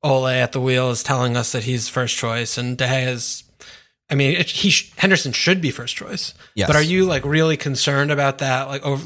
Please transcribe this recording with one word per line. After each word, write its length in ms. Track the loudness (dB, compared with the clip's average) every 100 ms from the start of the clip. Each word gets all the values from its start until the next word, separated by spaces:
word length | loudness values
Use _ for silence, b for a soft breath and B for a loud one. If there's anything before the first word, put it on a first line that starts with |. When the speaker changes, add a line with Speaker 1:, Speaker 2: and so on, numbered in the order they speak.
Speaker 1:
Ole 240 | 4 2 2
at 240 | 0 0
the 100 | 0
wheel 300 | 0 2 2
is 100 | -2
telling 340 | 0 0 2 0
us 160 | -2
that 100 | -4
he's 260 | -2 -4 -2
first 260 | -2 -2 -2
choice, 440 | -2 -4 -4 -4
and 180 | -4 -2
De 80 | 0
Gea 220 | 0 -2
is, 360 | -4 -6 -8 -12 _ B B B B _
I 60 |
mean, 220 | 0 2 2
it, 100 | -2
he 180 | 0 2
sh-, 240 | 2 -2 -2
Henderson 340 | 2 2 2
should 300 | -2 2 2
be 100 | 0
first 240 | -4 -8 -8
choice. 400 | -8 -8 -8 -12 B
Speaker 2:
Yes. 140 | -2 2
Speaker 1:
But 80 | 4
are 80 |
you, 220 | 4 4 2
like, 200 | 2 0
really 320 | 2 4 2
concerned 540 | -2 -2 0 2 2
about 260 | 2 0 0
that? 300 | -2 -2 -2
Like, 180 | -6 -2
over, 180 | -4